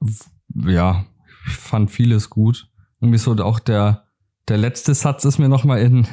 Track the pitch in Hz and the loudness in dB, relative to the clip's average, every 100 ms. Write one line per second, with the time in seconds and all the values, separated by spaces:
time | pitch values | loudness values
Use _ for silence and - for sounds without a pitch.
0 | 107 107 - _ - - 90 87 90 90 | -8 -8 -14 _ -12 -6 0 0 0 -2
1 | - _ _ _ - - - 110 104 - | -6 _ _ _ -12 -12 -4 -2 0 0
2 | 120 110 - - 110 120 - _ _ _ | 2 2 0 0 0 0 -8 _ _ _
3 | 120 113 123 107 92 113 - 107 104 104 | 0 2 0 0 -2 -2 -2 0 2 0
4 | _ _ _ _ - 107 113 - - 143 | _ _ _ _ -4 -2 -2 -2 -2 0
5 | 151 139 139 139 139 135 139 123 123 127 | -2 -2 0 2 2 2 2 2 2 2
6 | 117 | 2